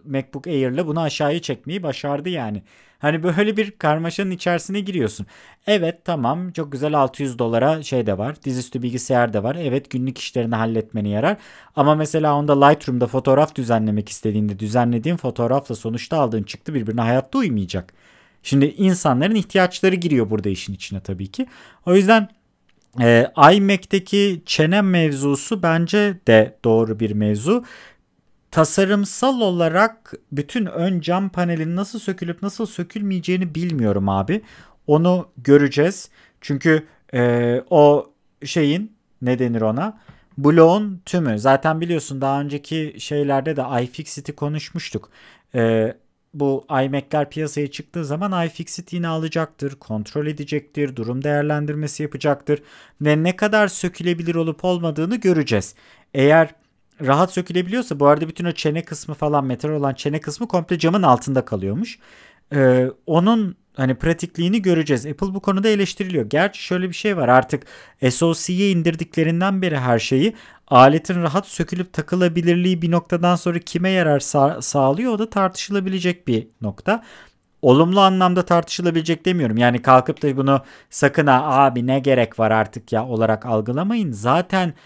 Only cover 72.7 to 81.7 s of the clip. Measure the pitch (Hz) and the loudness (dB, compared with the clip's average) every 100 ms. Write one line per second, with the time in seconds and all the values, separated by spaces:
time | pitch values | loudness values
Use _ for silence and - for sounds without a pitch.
72.7 | 175 170 175 - 175 175 175 180 170 - | 0 0 0 0 0 2 2 0 -4 -4
73.7 | 175 185 185 160 143 - 147 139 - - | -4 0 2 2 2 0 2 2 2 -4
74.7 | 143 131 156 247 208 220 208 190 - - | 2 2 2 -2 -2 -2 0 -2 -2 -6
75.7 | 202 190 190 180 175 - 113 - _ 107 | -4 -4 -2 -2 -4 -2 -2 -4 _ -10
76.7 | 101 - 226 - - - _ _ _ 131 | -6 -2 -2 -4 -20 -20 _ _ _ 4
77.7 | 139 165 196 196 190 180 180 175 170 - | 6 4 4 4 4 2 2 2 0 0
78.7 | - 175 165 160 165 185 175 123 110 123 | -4 -2 -2 -2 -2 -2 -2 0 2 2
79.7 | 120 127 127 127 147 147 135 135 139 - | 2 4 4 4 -2 -2 0 2 0 -2
80.7 | - _ - 143 151 143 127 151 135 139 | -16 _ -2 0 2 4 2 2 4 4